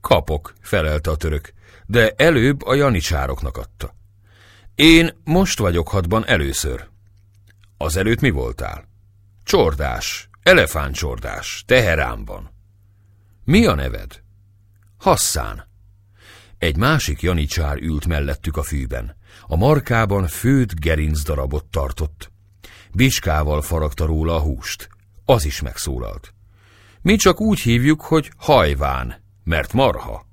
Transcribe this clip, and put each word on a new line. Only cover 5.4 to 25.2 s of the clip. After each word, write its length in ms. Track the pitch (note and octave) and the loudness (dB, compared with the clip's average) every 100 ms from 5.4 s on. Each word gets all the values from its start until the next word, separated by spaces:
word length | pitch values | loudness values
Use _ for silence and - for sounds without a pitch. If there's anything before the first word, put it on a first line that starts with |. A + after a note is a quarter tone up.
| F#3+ - | 2 2
vagyok 300 | G2+ F2 E2 | 0 2 0
hadban 380 | G2+ E2+ A2 A2 | -2 0 0 2
először.” 640 | A2 C#2+ C2 C#2+ A#1+ - _ _ _ _ _ _ _ - _ | 0 0 -4 -6 -8 -12 _ _ _ _ _ _ _ -20 _
„Azelőtt 440 | D2+ E2+ G2+ A#2+ | -4 0 0 2
mi 100 | C#3 | 2
voltál?” 580 | D2 A#1+ - - - - _ _ _ _ _ | 0 -4 -6 -10 -10 -18 _ _ _ _ _
„Csordás, 840 | - F#3+ F2+ C#2 C#2+ A#1 - - - _ | -2 2 2 0 -4 -6 -8 -10 -14 _
elefántcsordás, 1200 | - F3+ E2+ E2 C#2+ D2 D#2+ A#1 - G1+ - - - | 4 6 4 -2 -6 -6 -6 -8 -10 -12 -10 -12 2
Teheránban.” 840 | B2+ G#2+ D#2+ B1 A1+ G1+ G1+ - - _ _ _ _ _ _ _ _ | 4 4 0 -2 -6 -12 -14 -16 -20 _ _ _ _ _ _ _ _
„Mi 220 | - F3+ A3+ | 2 4 4
a 80 | |
neved?” 480 | D#2+ C2+ G#1 G1+ - - _ _ _ _ _ _ _ | 2 -2 -6 -12 -18 -20 _ _ _ _ _ _ _
„Hasszán.” 760 | - D#3 - - A1 G#1 - _ _ _ _ _ - - - - | 0 2 0 -4 -6 -10 -16 _ _ _ _ _ -20 -20 -20 -4
Egy 180 | E2+ D2+ | -2 0
másik 440 | B2 D#3 - - | 2 2 0 -4
janicsár 640 | F2+ F2 D2 - D2+ C#2+ | -2 0 -2 -2 -2 -4
ült 240 | D#2+ D2+ - | -4 -4 -2
mellettük 500 | D#2 C#2+ C#2 - D2+ | -2 -2 -6 -6 -6
a 60 | |
fűben. 540 | - D2 B1 A#1+ A1+ - - - - | -4 -6 -6 -8 -10 -14 -20 -20 -4
A 100 | E2 | 0
markában 680 | A#2 D3+ - A#2 A2 G2+ F2+ | 4 2 2 0 0 0 -2
főtt 460 | - A#2 C#3 A#2+ | -2 0 2 0
gerincdarabot 880 | E2 D#2 D#2+ D#2 D2+ D2 D2 C2+ D2 | -2 -2 0 0 -2 -2 -4 -4 -6
tartott. 680 | - - C2+ - D2+ - - _ _ _ - - - | -6 -6 -6 -6 -8 -8 -20 _ _ _ -20 -20 -12
Bicskával 680 | F#2 C3 - - D#2 D2+ D2+ | 0 2 2 -2 0 0 -2
faragta 440 | D2+ E2 D2+ - D#2 | -2 -4 -4 -2 -2
róla 280 | D#2+ D#2+ | 0 0
a 60 | E2 | 0
húst. 480 | D2+ B1+ - - - - _ - | -2 -4 -8 -12 -14 -20 _ -16